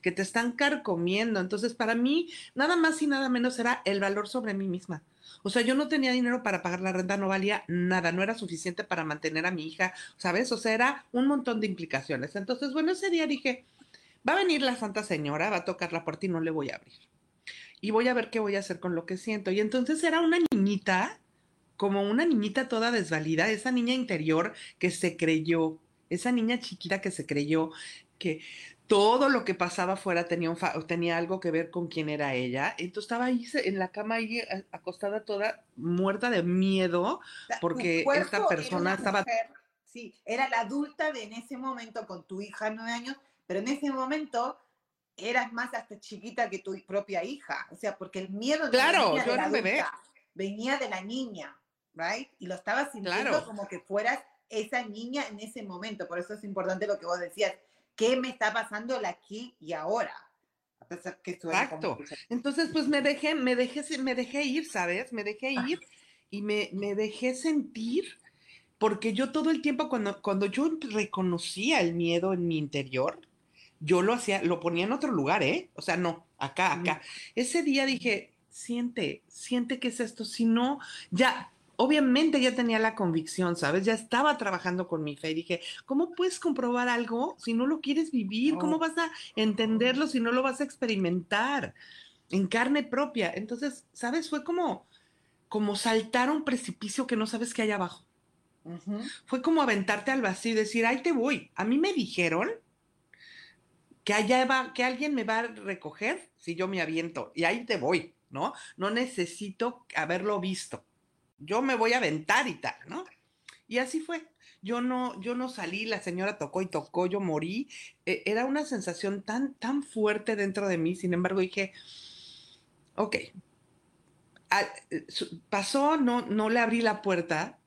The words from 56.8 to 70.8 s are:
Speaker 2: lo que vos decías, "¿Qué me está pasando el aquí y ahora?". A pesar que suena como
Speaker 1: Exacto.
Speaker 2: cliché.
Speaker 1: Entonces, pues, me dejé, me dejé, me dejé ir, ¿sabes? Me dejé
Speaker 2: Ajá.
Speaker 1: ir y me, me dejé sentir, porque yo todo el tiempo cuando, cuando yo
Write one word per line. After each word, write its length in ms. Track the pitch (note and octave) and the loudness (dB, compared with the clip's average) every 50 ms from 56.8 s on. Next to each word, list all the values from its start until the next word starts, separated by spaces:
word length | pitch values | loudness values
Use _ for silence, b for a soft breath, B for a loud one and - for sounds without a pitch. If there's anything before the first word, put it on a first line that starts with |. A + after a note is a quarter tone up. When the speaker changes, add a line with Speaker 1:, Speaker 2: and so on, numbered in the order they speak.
| G#3+ | 0
Speaker 2:
lo 120 | G3+ G3+ G3+ | -2 -2 -4
que 80 | E3+ | -2
vos 120 | E3+ F3 F3+ | -4 -2 -2
decías, 340 | F3 F3 - G#3 G#3 F#3 - - b b b b b b _ | -4 -8 0 0 0 0 0 -6 b b b b b b _
"¿Qué 200 | - G#3+ A#3 C4 | 2 4 4 4
me 120 | C4 B3+ C4 | 2 0 -4
está 240 | B3 - A3 G#3+ | -2 0 0 0
pasando 440 | G#3+ A#3 G#3+ - G#3 G#3+ A#3 A#3+ C4 | 2 0 -4 -4 -8 -8 -4 -4 -4
el 80 | B3+ G#3 | -2 -2
aquí 520 | F3 - _ _ _ G3+ A3 B3 B3 _ _ | -4 -6 _ _ _ -12 -12 -12 -12 _ _
y 120 | D#3+ D3+ | -8 -6
ahora?". 420 | E3 D#3 D#3 F3 G#3+ A#3 G#3 - - - - _ _ _ _ _ _ _ _ _ _ _ | -6 -4 -2 0 0 0 0 -2 -6 -14 -18 _ _ _ _ _ _ _ _ _ _ _
A 60 | - | -14
pesar 340 | _ F3 F3 - F3+ F3 _ | _ -12 -10 -10 -12 -12 _
que 160 | _ F3+ F3 - | _ -10 -10 -6
suena 280 | - E3 E3+ G3 C4 C4+ | -4 0 2 2 2 0
como 140 | D#3+ D#3+ | -4 -4
Speaker 1:
Exacto. 140 | D#3+ F3+ B2 | -4 -4 -4
Speaker 2:
cliché. 200 | - C#3+ - D3+ - - _ | -4 -8 -14 -14 -16 -8 _
Speaker 1:
Entonces, 420 | A#3 A#3+ - C#4+ C#4 D#4 E4 D#4+ | -6 -2 -2 -2 0 0 -2 0
pues, 160 | - D#4 C#4 C4 | 0 0 2 2
me 120 | D4 C#4 | 2 4
dejé, 340 | B3+ C#4 D4 D4 D4 D4+ D#4+ | 4 2 0 2 0 0 0
me 220 | D4+ B3+ B3+ B3 | 2 2 2 2
dejé, 260 | A#3+ B3+ B3 B3+ D4 C#4+ - D#4 C4 | 2 2 0 -2 -8 -6 -6 -4 -2
me 160 | C4 C4 B3 | -2 0 0
dejé 280 | B3 B3 B3 - C#4+ D4 | -2 -2 -2 -2 -2 0
ir, 240 | C4+ C4 D#4+ D#4 - | 0 0 -2 -4 -2
¿sabes? 420 | - G3+ F3 F3 F3 G3 B3+ - | -2 -2 0 0 -2 -2 -4 -6
Me 120 | B3 A3 G3+ | -6 -6 -6
dejé 280 | G#3 G#3+ G#3 B3+ C4 C#4 | -6 -6 -6 -4 -2 -2
Speaker 2:
Ajá. 120 | B3 B3 C4+ | -2 -2 -2
Speaker 1:
ir 100 | F4+ - b b b b b b b b b b | -4 -4 b b b b b b b b b b
y 120 | - G#3 | -8 -6
me, 280 | G3+ G#3 G#3 G#3 G#3 - | -2 0 0 0 -2 -2
me 220 | - F#3+ G3+ G#3 G3 | -4 -4 -2 -2 0
dejé 400 | G#3 G#3+ G#3+ G#3+ - B3 B3+ B3+ | 0 -2 -2 -2 -2 -2 -2 -2
sentir, 840 | B3+ - D#4+ D#4 D4 - - - A3 A3 A#3 B3 F4+ F#4 - - _ b b b b b b b b b b b _ | 0 0 2 2 2 0 -2 -8 -6 -4 0 0 0 -2 -2 -14 _ b b b b b b b b b b b _
porque 340 | G#3+ A3 G#3+ G#3+ - A3+ | 2 2 2 2 0 0
yo 200 | G3+ G#3 C4+ C4+ | 2 2 0 0
todo 180 | C4+ D#4 C4+ D#4+ | 0 0 2 2
el 120 | D#4+ D#4+ | 2 2
tiempo 260 | - D4+ C#4 B3+ D4+ - | 2 0 0 0 0 0
cuando, 320 | C4 A#3 G#3 G3+ G3 - | 0 0 0 -2 -4 -2
cuando 260 | - G#3 G3 F#3+ G3+ | -2 0 2 2 0
yo 240 | G3 F#3+ B3+ D4 E4 D#4+ D#4+ | 0 2 0 0 0 0 -2